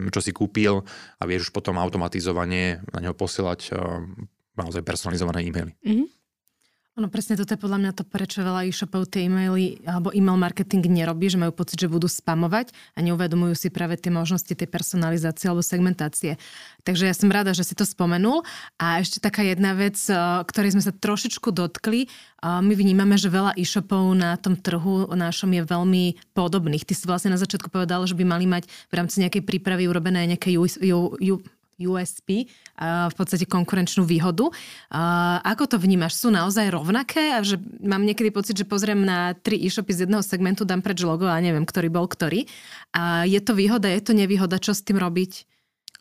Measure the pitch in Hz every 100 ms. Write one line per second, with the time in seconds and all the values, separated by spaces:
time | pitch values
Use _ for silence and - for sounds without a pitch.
0 | 95 98 98 - 101 110 104 98 98 -
1 | - - 87 90 87 - - 90 90 92
2 | 87 92 85 87 87 90 90 87 92 -
3 | 90 85 95 - 92 87 - 92 87 87
4 | 87 95 107 _ _ - 85 87 82 82
5 | 87 87 87 85 87 85 82 - 214 220
6 | 320 _ _ _ _ _ _ _ _ -
7 | 208 220 - 202 202 208 202 196 196 190
8 | - 196 190 - 185 185 185 - 185 190
9 | 185 196 180 190 185 185 185 - 160 180
10 | 175 202 190 185 175 180 190 190 170 175
11 | 165 165 190 180 170 165 175 165 180 165
12 | 175 - - 165 170 214 247 - - -
13 | 170 175 175 170 175 165 180 180 170 170
14 | 180 170 165 180 - 170 143 175 - 180
15 | 165 165 160 160 185 175 - 180 185 175
16 | 151 - 160 156 - - - - - 175
17 | 185 175 202 202 196 180 175 - 202 -
18 | 175 175 214 311 339 - - - 165 170
19 | 180 - 208 214 196 180 196 190 202 202
20 | - 185 175 180 175 - 202 196 202 -
21 | 208 208 233 - 233 180 170 - 220 233
22 | 262 - - _ 170 180 196 202 196 190
23 | 202 202 202 185 196 185 180 208 - 196
24 | 185 185 175 180 190 185 - 170 185 190
25 | 190 180 175 185 190 175 165 175 180 185
26 | 180 170 _ - 175 190 160 151 - 185
27 | 175 180 196 185 190 196 - 190 175 180
28 | 180 180 180 170 185 180 - - - 175
29 | 175 - 180 202 - 170 196 185 180 175
30 | 175 180 170 175 185 175 175 - 185 175
31 | 175 - 190 190 - _ _ - 180 185
32 | 180 - - 202 254 - - - 165 170
33 | 170 - 185 180 185 185 175 190 175 -
34 | 170 165 180 170 302 - - - - 151
35 | 170 175 175 175 185 220 285 220 185 185
36 | 165 - 240 196 180 202 202 170 156 226
37 | 262 320 302 247 202 196 - - 202 196
38 | 208 214 220 208 196 202 202 202 208 202
39 | 190 180 175 175 - 214 185 220 190 175
40 | 185 208 196 180 185 190 202 185 196 175
41 | 175 165 185 165 175 156 160 185 165 175
42 | 185 - 160 175 - - - - - 170
43 | 170 170 180 196 202 202 202 233 196 185
44 | 208 214 196 202 185 185 - 202 - 196
45 | 180 170 185 - - _ _ _ - -